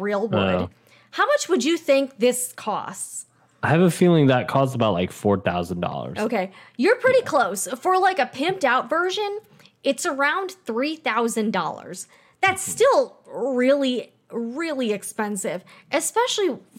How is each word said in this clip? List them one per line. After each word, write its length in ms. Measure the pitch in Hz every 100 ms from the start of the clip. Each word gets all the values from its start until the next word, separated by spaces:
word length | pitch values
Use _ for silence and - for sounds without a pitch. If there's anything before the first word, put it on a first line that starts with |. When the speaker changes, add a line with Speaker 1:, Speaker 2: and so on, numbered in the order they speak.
Speaker 1:
real 260 | 202 202 214
wood. 280 | - 95 90
Speaker 2:
Oh. 140 | 90 _ _ _ _
Speaker 1:
How 140 | - 453
much 240 | 587 -
would 140 | 330 262
you 100 | 330
think 420 | - 277 269 -
this 340 | 247 240 -
costs? 720 | - 220 170 - 190 - - - _ _ -
Speaker 2:
I 60 | 107
have 120 | 165
a 80 | 180
feeling 380 | - 175 165 135
that 200 | 123 -
costs 280 | 135 135 123
about, 180 | 110
like, 180 | 87 92
four 280 | - 107 95
thousand 400 | 92 87 85 87
dollars. 400 | - 69 62 190
Speaker 1:
Okay. 320 | 226 220 185 - - -
You're 200 | 330 508
pretty 240 | 523 508
Speaker 2:
Yeah. 60 | -
Speaker 1:
close. 380 | 285 196 202 - 247
For, 180 | 349 370
like, 200 | 381 381
a 80 | 247
pimped 360 | 254 330 381
out 260 | 254 254 240
version, 500 | 320 359 392 415 415 - _ - _
it's 220 | - - 349
around 460 | 269 285 359 370 - -
three 300 | 226 294 311
thousand 560 | 247 220 233 226 214
dollars. 560 | 185 156 - - 185 - _ _ -
That's 200 | 381 381
Speaker 2:
Mm-hmm. 100 | -
Speaker 1:
still 460 | - 523 339 247 - -
really, 880 | 160 254 247 254 285 269 247 - _ -
really 600 | 233 233 269 330 269 233
expensive, 720 | 202 - - 208 202 202 175 - - -
especially 680 | 311 - 440 494 427 370 226 _